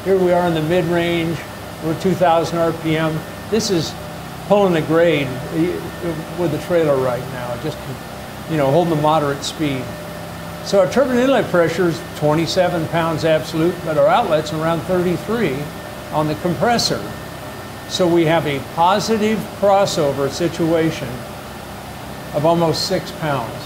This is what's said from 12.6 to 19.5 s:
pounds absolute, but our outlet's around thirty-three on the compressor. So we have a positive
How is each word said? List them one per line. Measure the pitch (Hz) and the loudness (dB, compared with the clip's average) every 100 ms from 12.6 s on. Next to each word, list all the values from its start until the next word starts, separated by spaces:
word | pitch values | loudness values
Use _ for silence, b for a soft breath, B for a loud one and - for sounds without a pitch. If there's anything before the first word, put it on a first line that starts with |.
| 180 175 156 | 2 0 -2
pounds | 165 165 156 156 | 0 0 0 2
absolute, | 156 - 160 165 175 | 2 0 0 0 0
but | 160 151 | -2 4
our | 143 | 6
outlet's | 190 - 156 151 | 4 4 0 0
around | 160 160 165 | -2 -2 -2
thirty-three | 143 185 175 170 - 233 190 131 147 - - - - | 0 0 0 -2 -2 -2 0 -2 -6 -10 -12 -14 -6
on | 151 156 | -2 0
the | 151 | 0
compressor. | 175 139 202 233 - 123 101 - - - - - - - - | -2 0 2 2 0 -2 -6 -10 -12 -12 -12 -14 -14 -14 -10
So | - 185 | 0 4
we | 170 | 4
have | 160 165 151 | 6 4 2
a | 139 - | -4 -6
positive | - 170 208 190 226 214 214 - | 2 4 4 2 2 2 0 -4